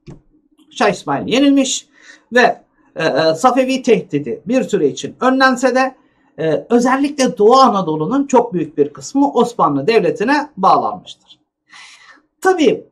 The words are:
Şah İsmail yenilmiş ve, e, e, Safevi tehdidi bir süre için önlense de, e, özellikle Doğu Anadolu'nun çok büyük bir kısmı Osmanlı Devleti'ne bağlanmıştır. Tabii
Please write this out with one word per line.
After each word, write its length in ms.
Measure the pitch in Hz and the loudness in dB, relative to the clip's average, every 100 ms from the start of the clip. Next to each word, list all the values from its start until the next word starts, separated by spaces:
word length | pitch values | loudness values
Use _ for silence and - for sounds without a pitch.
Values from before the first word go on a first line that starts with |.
| - - _ _ _ _ _ | -20 -20 _ _ _ _ _
Şah 180 | - 214 | -2 -2
İsmail 380 | 180 - 139 - | -2 -6 -6 -2
yenilmiş 600 | 233 285 277 254 - - _ - - - | 0 2 2 0 -4 -10 _ -20 -20 -4
ve, 280 | 233 247 - _ _ _ - | 2 2 0 _ _ _ -6
e, 100 | 160 | -2
e, 300 | 135 160 160 | 0 0 2
Safevi 460 | 254 269 262 262 | 0 2 0 0
tehdidi 600 | 254 196 - 143 143 110 180 | 0 0 0 -6 -6 -8 -2
bir 180 | 254 | -2
süre 240 | 202 190 143 | -2 -2 -2
için 280 | 127 - - | -2 -12 -2
önlense 540 | 254 262 269 247 262 247 | 0 2 2 2 0 0
de, 200 | 262 - _ _ _ - | -2 -6 _ _ _ -6
e, 260 | 160 143 - | -2 -2 -2
özellikle 680 | 240 254 262 285 - 240 - | -2 0 0 -2 -2 -4 2
Doğu 180 | 208 262 | 4 6
Anadolu'nun 720 | 254 196 160 156 156 269 277 | 4 2 -4 -4 -4 -4 0
çok 260 | 254 233 | 0 0
büyük 240 | 175 151 - | -4 -6 -2
bir 160 | 143 | -2
kısmı 380 | - - 277 277 | -2 -6 -2 0
Osmanlı 560 | 240 233 - 160 143 156 | 0 -2 0 -2 0 0
Devleti'ne 640 | 226 175 160 220 294 294 - | 0 0 -2 -2 -2 -2 -2
bağlanmıştır. 840 | 190 160 - - - - _ - _ _ _ - - - - - _ _ | 2 2 0 -8 -16 -20 _ -20 _ _ _ -20 -20 -20 -20 -20 _ _
Tabii 440 | 381 370 254 151 - | 0 2 2 0 -8